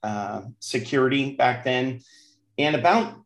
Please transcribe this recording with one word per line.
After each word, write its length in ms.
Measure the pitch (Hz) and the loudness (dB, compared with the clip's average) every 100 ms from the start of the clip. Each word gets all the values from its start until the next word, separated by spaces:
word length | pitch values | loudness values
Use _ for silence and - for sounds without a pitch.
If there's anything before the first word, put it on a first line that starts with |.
uh, 380 | 107 104 101 104 110 - | -6 -6 -6 -8 -12 -14
security 760 | - 123 120 139 131 139 135 135 | -6 -6 0 2 2 2 -2 2
back 280 | 127 120 | 2 2
then. 360 | 131 127 131 123 - - _ _ _ - | 0 0 -2 -6 -14 -20 _ _ _ -2
And 180 | 147 | 0
about, 420 | 151 170 226 220 - | 2 4 4 0 -8